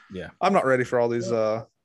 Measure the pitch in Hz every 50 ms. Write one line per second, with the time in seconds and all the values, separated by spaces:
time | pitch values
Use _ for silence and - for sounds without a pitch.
0 | - - 98 92 85 - - - 170 190 202 175 123 131 131 127 123 - 127 120
1 | 120 120 117 120 117 117 117 113 110 107 110 113 113 - _ _